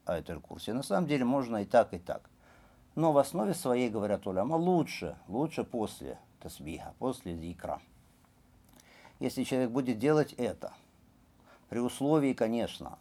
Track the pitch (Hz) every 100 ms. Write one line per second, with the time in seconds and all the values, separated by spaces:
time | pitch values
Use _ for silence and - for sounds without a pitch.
0 | - 85 78 78 - 82 - 123 139 196
1 | 156 147 123 139 120 110 101 120 104 87
2 | - - - _ - - - - - -
3 | 160 143 135 123 104 - 131 123 123 107
4 | 104 98 101 92 123 165 175 175 - -
5 | 80 - - 117 156 127 107 120 104 -
6 | 67 - - _ - - 76 80 - -
7 | 127 123 90 85 85 82 80 73 - -
8 | - _ _ _ _ - - - - -
9 | - - 131 131 123 131 123 123 127 107
10 | 139 156 147 - 117 90 - - - _
11 | - _ _ _ - - - 110 123 -
12 | 139 156 139 123 113 117 95 - 69 -